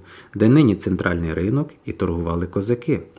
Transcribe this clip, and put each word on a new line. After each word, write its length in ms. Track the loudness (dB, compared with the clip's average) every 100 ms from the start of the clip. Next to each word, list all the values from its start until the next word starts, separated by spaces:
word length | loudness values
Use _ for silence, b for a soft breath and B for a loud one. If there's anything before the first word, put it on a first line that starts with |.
| B B B
де 140 | 0 4
нині 260 | 6 4
центральний 600 | 2 -2 -2 0 -2 -2
ринок, 360 | -2 -2 -2 -4 -10
і 80 | -12
торгували 540 | -6 -4 -2 -2 -2 -2
козаки. 560 | -4 -2 -2 -2 -4 -6